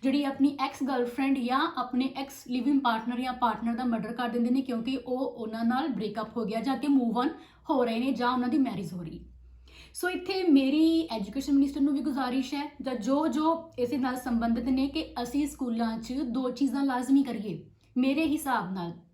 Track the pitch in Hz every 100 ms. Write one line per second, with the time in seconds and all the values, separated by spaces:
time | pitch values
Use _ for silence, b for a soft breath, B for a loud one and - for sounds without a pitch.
0 | 262 285 277 269 277 277 277 - 262 247
1 | 240 - 269 262 240 262 330 - 240 247
2 | 269 269 269 - - 247 240 277 254 226
3 | 233 247 254 240 240 - 233 233 254 226
4 | 220 233 240 233 233 269 262 233 233 262
5 | - 254 277 240 220 226 233 262 320 196
6 | 214 208 214 247 202 220 247 262 285 277
7 | 233 220 277 - B B - 285 233 226
8 | 262 247 247 254 247 302 254 202 170 180
9 | 165 - - - - - B B B -
10 | 359 370 - 381 359 277 269 302 320 330
11 | 320 226 196 277 277 277 277 302 277 277
12 | 294 262 247 262 254 285 294 - 240 240
13 | 208 277 311 247 311 330 - - 240 277
14 | 254 254 269 233 233 233 240 262 277 320
15 | 311 - 240 285 294 - 247 226 226 226
16 | - 254 254 247 254 254 277 277 277 247
17 | 247 277 269 208 208 160 - b b -
18 | 262 277 320 294 294 233 180 190 170 170
19 | -